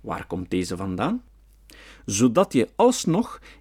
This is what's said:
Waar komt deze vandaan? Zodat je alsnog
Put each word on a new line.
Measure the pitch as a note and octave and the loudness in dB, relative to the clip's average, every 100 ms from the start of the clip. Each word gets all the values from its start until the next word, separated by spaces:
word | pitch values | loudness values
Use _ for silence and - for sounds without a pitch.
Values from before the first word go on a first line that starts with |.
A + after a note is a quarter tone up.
Waar | - E2 - | -10 -10 -8
komt | F#2 F2+ | -8 -4
deze | F#2 F2+ F2+ | -4 -4 -6
vandaan? | F#2+ F#2 B2+ B3 - _ _ _ _ - - - - | -6 -4 -4 -4 -8 _ _ _ _ -20 -20 -18 -8
Zodat | F#2+ B2 A2+ F#3+ | 2 2 4 2
je | C3+ - - | 2 0 4
alsnog | A#3+ B3+ - E3+ A#3 - - - | 2 4 0 0 -2 -8 -20 -8